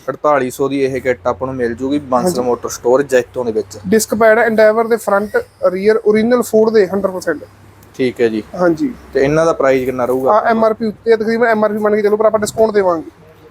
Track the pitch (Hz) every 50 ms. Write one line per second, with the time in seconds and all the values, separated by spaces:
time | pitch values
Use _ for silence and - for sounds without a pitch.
0 | - - 131 - - 151 147 139 131 127 123 - 143 135 139 143 135 131 135 131
1 | 113 127 123 120 - 123 120 92 131 131 135 131 120 117 117 113 127 135 143 147
2 | 147 127 127 127 - 185 175 127 123 123 120 120 - 113 - - - 120 127 135
3 | 143 139 131 127 117 - - 131 123 117 107 110 104 - - 104 - 185 208 220
4 | 208 - 254 208 226 220 220 226 240 240 220 214 220 214 214 226 233 226 233 220
5 | - - 202 202 208 208 - 240 240 - _ _ 180 185 180 190 190 214 220 220
6 | - 208 208 214 214 240 247 247 220 - - 220 220 226 220 220 196 170 185 196
7 | - 190 185 180 170 175 156 147 - - - - - - - - - - - -
8 | 131 123 113 - 120 113 110 107 104 - - 185 180 175 165 156 151 131 120 -
9 | - - - 135 135 139 151 156 165 165 165 - - 135 131 135 127 127 127 131
10 | 123 120 127 131 135 - 208 214 - - 226 226 220 220 214 214 233 214 202 -
11 | _ 233 226 220 220 214 226 220 240 226 226 214 214 214 208 214 214 208 208 214
12 | 208 202 208 208 220 214 208 214 208 214 - - 220 220 208 208 190 180 170 160
13 | 151 - - _ - - - - - -